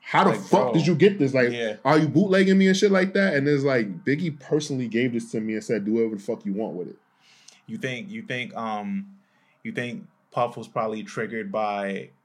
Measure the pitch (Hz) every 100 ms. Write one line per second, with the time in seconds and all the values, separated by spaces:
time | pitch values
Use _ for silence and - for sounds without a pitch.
0 | - 151 190 180 - - 247 139 156 165
1 | 196 196 139 131 120 120 113 107 131 156
2 | 160 131 196 185 190 190 190 190 208 190
3 | 185 196 196 147 139 147 139 131 104 87
4 | - 143 175 147 - 151 147 135 123 113
5 | 127 117 113 117 110 110 107 113 101 113
6 | 113 107 98 110 104 98 107 82 90 -
7 | _ _ _ _ - _ - 110 131 123
8 | 98 110 113 127 123 - 113 107 101 98
9 | 98 - _ _ _ _ 113 110 123 110
10 | - _ _ - 120 120 110 - 113 110
11 | 104 - 113 113 101 104 107 101 98 98
12 | 95 _